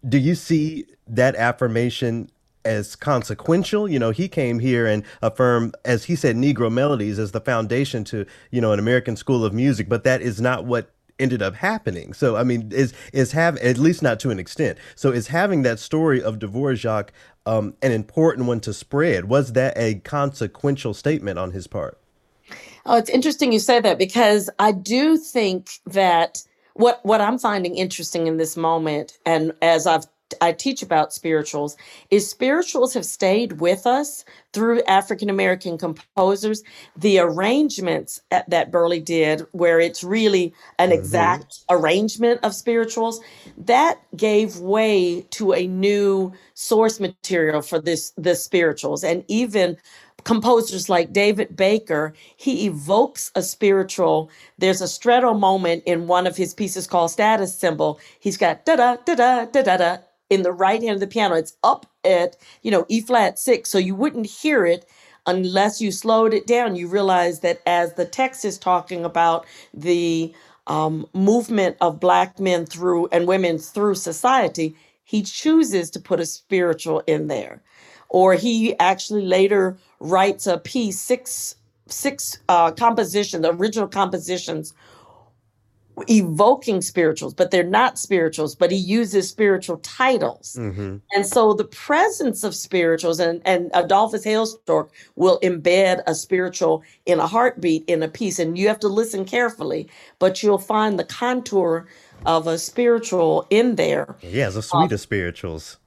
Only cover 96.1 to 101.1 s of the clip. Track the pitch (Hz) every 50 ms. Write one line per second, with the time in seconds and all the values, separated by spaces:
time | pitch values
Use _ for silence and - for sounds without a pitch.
96.1 | 160 156 - - 190 180 185 180 180 - 180 165 160 160 156 _ _ _ _ -
97.1 | - 156 - - 190 226 240 254 247 - 170 175 160 160 - - 175 160 160 160
98.1 | 160 - 240 196 175 - 175 160 165 180 190 214 214 214 208 208 196 208 233 220
99.1 | 220 196 190 190 - 240 247 233 226 - 156 156 156 156 - - - - - -
100.1 | _ _ 180 190 185 - - 208 202 196 196 - 220 214 214 214 208 180 170 -